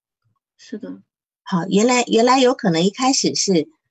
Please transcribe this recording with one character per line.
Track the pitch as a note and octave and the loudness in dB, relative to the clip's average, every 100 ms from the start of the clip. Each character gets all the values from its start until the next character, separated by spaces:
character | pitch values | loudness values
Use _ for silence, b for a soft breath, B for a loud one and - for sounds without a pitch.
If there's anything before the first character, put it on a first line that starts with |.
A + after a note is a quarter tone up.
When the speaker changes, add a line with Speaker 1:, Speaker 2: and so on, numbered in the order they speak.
| _ _ _ _ _ _ | _ _ _ _ _ _
Speaker 1:
是 | - G#3+ | -18 -16
的。 | - G3 _ _ _ _ | -14 -18 _ _ _ _
Speaker 2:
好， | - F3+ F3+ | -8 -6 -2
原 | F#3 A#3+ | 0 2
来， | B3 - | 0 0
原 | A3 B3 | 2 4
来 | C4 | 4
有 | B3 | 2
可 | C4 G3 | 0 -2
能 | E3 | 0
一 | F#3 | 0
开 | - C4 | 0 -2
始 | C#4 D#3+ - | 0 -2 -2
是 | - F3+ D3+ _ _ | 0 0 -2 _ _